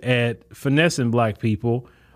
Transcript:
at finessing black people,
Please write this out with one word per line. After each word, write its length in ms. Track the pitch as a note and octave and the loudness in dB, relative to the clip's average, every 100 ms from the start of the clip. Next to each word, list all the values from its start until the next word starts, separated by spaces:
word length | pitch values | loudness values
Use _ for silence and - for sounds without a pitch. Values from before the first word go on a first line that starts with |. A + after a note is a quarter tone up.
at 520 | B2 B2 A#2+ - _ - | -2 0 -2 -4 _ -8
finessing 540 | C#3 C#3+ E3 C#3+ A#2+ | 0 2 2 0 0
black 300 | A#2 A2+ G2 | 2 0 0
people, 480 | A#2 G#2 A#2+ A#2+ - _ _ | -2 -2 -2 -4 -6 _ _